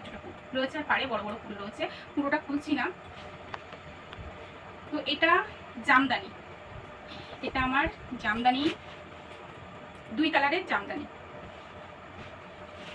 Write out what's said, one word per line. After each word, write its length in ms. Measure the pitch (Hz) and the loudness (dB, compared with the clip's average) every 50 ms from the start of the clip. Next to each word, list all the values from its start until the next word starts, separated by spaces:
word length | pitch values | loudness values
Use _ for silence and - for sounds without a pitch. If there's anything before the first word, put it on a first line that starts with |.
| - | -8
ছোট 80 | - - - - | -10 -10 -10 -10
ফুল 100 | - - - - - - 262 | -10 -12 -12 -10 -2 0 2
রয়েছে, 200 | 262 262 - 311 | 2 2 0 -2
আর 60 | - - | 0 2
পাড়ে 140 | 208 - 262 | 2 2 4
বড় 160 | 262 233 202 202 | 2 0 0 0
বড় 140 | 208 214 233 - | -2 -4 -6 -6
ফুল 120 | - 208 196 202 | -8 -6 -6 -6
রয়েছে। 260 | 208 - - 311 370 - - - - - | -6 -4 -2 -2 -2 -2 -6 -12 -2 0
পুরোটা 240 | - 277 285 294 302 - | 2 4 4 4 2 2
খুলছি 260 | - 277 285 - 302 302 247 | 0 -2 -2 2 2 4 4
না। 60 | 240 349 359 - - - - - - - - - - - - - - - - - - - - - - - - - - - - - - - - - - - - - - - | 4 2 -2 -4 -10 -12 -12 -12 -12 -12 -12 -12 -10 -10 -10 -10 -10 -12 -12 -12 -12 -14 -14 -14 -14 -12 -12 -10 -10 -10 -10 -12 -12 -14 -14 -14 -14 -14 -14 -14 -8 -4
তো 80 | - 302 - | -4 -2 0
এটা 380 | - 311 - 330 320 349 370 415 - - - - - - 254 220 | 0 4 6 8 8 8 8 6 4 -4 -10 -12 -10 -10 -2 6
জামদানি, 440 | - 269 262 277 254 240 208 - - - - - - - - - - - - - - - - - - - - - - - - - | 8 10 10 10 8 4 2 0 -4 -10 -12 -12 -12 -14 -14 -14 -12 -12 -12 -12 -12 -12 -14 -12 -12 -12 -12 -10 -10 -10 -6 -6
এটা 140 | 254 - 269 262 254 | -2 2 2 4 4
আমার 180 | 262 277 302 330 - - - - 254 233 - | 6 4 4 4 0 -4 -8 -8 -8 -2 0
জামদানি, 400 | 220 233 233 240 254 254 262 285 330 - - - - - - - - - - - - - - - - - - - - - - - - - - - - 220 | 2 2 6 6 6 6 8 4 2 2 0 -4 -12 -12 -12 -12 -12 -14 -14 -14 -14 -14 -12 -12 -12 -12 -12 -12 -12 -12 -14 -14 -14 -14 -14 -10 -4 0
দুই 180 | 220 311 320 | 2 4 6
কালারের 340 | 320 285 262 - - 370 - | 6 6 6 6 6 4 2
জামদানি। 400 | - - - - - - - - - - - - - - - - - - - - - - - - - - - - - - - - - - - - - - - - - - - - - - | 2 0 0 0 -2 -4 -6 -6 -8 -10 -12 -12 -12 -12 -12 -12 -12 -12 -14 -14 -14 -14 -14 -12 -14 -14 -14 -14 -14 -14 -12 -12 -12 -12 -14 -14 -14 -14 -14 -14 -14 -12 -12 -12 -12 -12